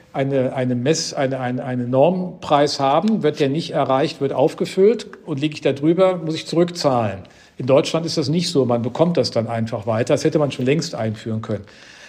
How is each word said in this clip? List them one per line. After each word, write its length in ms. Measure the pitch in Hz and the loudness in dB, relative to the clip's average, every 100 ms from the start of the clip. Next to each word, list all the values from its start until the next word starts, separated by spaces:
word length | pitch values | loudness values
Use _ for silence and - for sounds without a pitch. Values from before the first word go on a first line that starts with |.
| - | -10
eine, 420 | 143 135 135 127 | -4 -2 0 0
eine 200 | 131 127 | -2 -2
Mess-, 400 | 123 131 160 - | 0 0 0 -2
eine, 260 | - 135 131 | -4 -4 -2
eine, 240 | 127 127 | -4 -4
einen 260 | 127 127 120 | -4 -4 0
Normpreis 920 | 131 160 185 175 - - 143 147 - | 4 4 2 -4 -10 2 4 4 2
haben, 420 | 135 151 208 208 | 2 2 2 2
wird 180 | 147 147 | 0 0
der 80 | - | 0
nicht 240 | 151 170 | 0 -2
erreicht, 480 | 160 127 135 151 - | -2 0 2 0 -2
wird 120 | 135 | -2
aufgefüllt 760 | 127 151 - 180 190 202 226 - - | 2 0 0 -4 4 4 4 -4 -16
und 160 | - 139 | -8 -4
liege 140 | 151 | -4
ich 60 | 139 | -2
da 120 | 147 | -2
drüber, 440 | - 151 175 185 185 | 2 2 4 2 2
muss 180 | 160 | -4
ich 120 | 156 - | -6 -2
zurückzahlen. 760 | 165 175 - 143 123 107 95 - - - - | 0 0 0 0 2 0 -4 -12 -20 -16 -6
In 100 | 127 | 4
Deutschland 380 | 139 160 160 | 4 4 -2
ist 140 | 165 165 | -2 -2
das 100 | 131 | 0
nicht 220 | 170 170 | 0 0
so, 140 | - | 0
man 180 | 120 120 | 2 0
bekommt 340 | 117 - 175 170 | -2 0 2 2
das 140 | 113 | 0
dann 160 | 117 117 | -2 -2
einfach 400 | 117 113 113 117 | -2 -4 -4 -2
weiter. 280 | 110 123 | -2 0
Das 100 | 139 | 0
hätte 160 | 156 156 | 2 2
man 100 | 139 | 0
schon 140 | - | 0
längst 320 | 127 160 - 117 | 0 0 -2 -4
einführen 440 | 113 107 113 110 | -4 -4 -6 -6
können. 240 | 113 101 - - - - | -6 -8 -10 -20 -20 -20